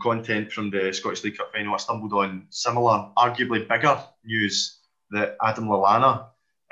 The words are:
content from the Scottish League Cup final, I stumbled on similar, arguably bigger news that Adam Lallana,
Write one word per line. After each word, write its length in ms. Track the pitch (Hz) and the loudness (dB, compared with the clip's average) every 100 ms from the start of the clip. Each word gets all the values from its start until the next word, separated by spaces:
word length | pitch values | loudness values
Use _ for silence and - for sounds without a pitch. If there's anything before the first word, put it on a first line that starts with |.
content 500 | 120 117 113 107 107 | 0 0 0 -2 -2
from 180 | - 104 | -6 -4
the 220 | 98 95 | 0 -2
Scottish 300 | 95 107 92 107 | -2 -4 -4 -6
League 120 | - | -6
Cup 140 | - | -6
final, 200 | 107 104 | -6 -2
I 40 | 101 | -4
stumbled 360 | - 110 107 | -2 -6 -2
on 340 | 101 98 95 - | 0 0 -4 -12
similar, 640 | - 120 120 120 104 - - | -4 -2 2 4 2 2 2
arguably 500 | 123 123 123 110 - | 2 2 -2 -2 0
bigger 340 | 113 147 135 - _ | 2 2 2 -4 _
news 560 | 113 110 104 - - - _ _ _ | -6 -2 0 -2 -6 -10 _ _ _
that 240 | 104 110 - | -4 -4 0
Adam 240 | 110 110 110 | -2 -2 0
Lallana, 640 | 98 98 110 131 117 - _ _ _ _ | 2 4 6 4 2 -6 _ _ _ _